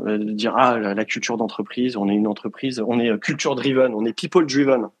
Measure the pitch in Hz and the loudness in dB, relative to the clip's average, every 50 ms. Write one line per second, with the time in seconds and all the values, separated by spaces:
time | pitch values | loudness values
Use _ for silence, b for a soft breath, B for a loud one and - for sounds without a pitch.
0 | - 104 107 104 107 107 107 104 113 113 87 120 131 123 120 113 107 98 98 104 | -4 -2 -2 -2 -2 -4 -4 -2 -2 0 2 4 4 4 4 2 0 0 0 -2
1 | 110 - - 117 - - 117 113 113 104 - - 104 - - 120 123 127 120 104 | -2 -4 -4 -6 -4 -4 -2 -2 -2 -2 -4 -6 -8 -6 -4 -2 -2 -2 0 0
2 | 101 98 101 104 107 107 104 - - 107 - - - 135 123 117 107 113 117 120 | 0 2 2 2 2 0 -2 -4 -8 -10 -8 -6 -6 -6 -4 -4 -2 0 0 2
3 | 117 117 107 101 - - 151 147 - 156 139 127 117 139 131 131 131 127 113 107 | 2 0 0 -2 -2 -4 -4 -2 -2 -2 -2 0 0 2 4 4 4 2 2 0
4 | 113 117 107 - - 156 - 180 165 139 131 143 143 135 131 120 107 - _ _ | -2 -2 -4 -4 -2 2 2 2 2 2 2 2 4 4 4 2 0 -4 _ _